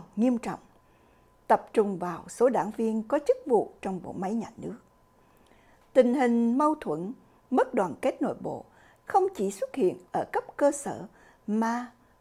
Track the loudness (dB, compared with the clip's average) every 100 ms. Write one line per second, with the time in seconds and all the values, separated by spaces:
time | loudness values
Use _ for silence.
0 | -4 0 0 0 -4 -10 -14 _ _ _
1 | _ _ _ _ 2 2 2 0 0 0
2 | -6 -8 -12 2 2 4 -2 -2 -2 0
3 | 0 -2 2 0 4 2 2 -6 -8 -6
4 | -8 -8 -4 -4 -6 -10 -12 -12 _ _
5 | _ _ _ _ _ _ _ _ _ 4
6 | 6 6 4 4 2 4 2 2 -4 -6
7 | -6 -12 _ _ -2 0 2 0 -2 0
8 | -4 -2 -4 -4 -6 -8 -12 _ -20 _
9 | 0 2 2 0 -4 -4 -8 0 0 0
10 | -6 -6 -4 -6 -6 0 0 0 -8 -10
11 | -12 -18 -20 _ -4 -2 0 -2 -8 _
12 | _ _